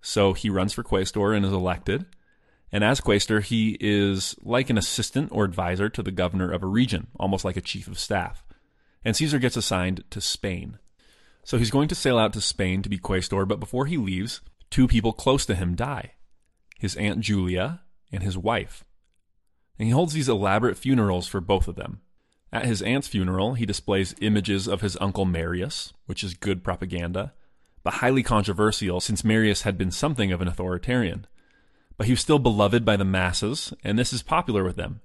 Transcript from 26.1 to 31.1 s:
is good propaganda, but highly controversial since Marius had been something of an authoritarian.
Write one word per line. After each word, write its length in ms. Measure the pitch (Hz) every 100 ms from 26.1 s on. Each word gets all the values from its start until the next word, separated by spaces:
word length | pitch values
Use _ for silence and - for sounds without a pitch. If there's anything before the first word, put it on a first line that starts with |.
| 107
is 100 | 101
good 300 | 85 101 92
propaganda, 680 | 101 90 92 90 85 90 131 - - _ _ -
but 100 | -
highly 300 | - 127 135
controversial 760 | 117 110 98 92 107 107 101 87
since 220 | - 104
Marius 400 | 110 110 107 98
had 160 | 104 92
been 140 | 92
something 400 | - 151 131 101
of 80 | 87
an 80 | 90
authoritarian. 800 | - 92 90 - 123 101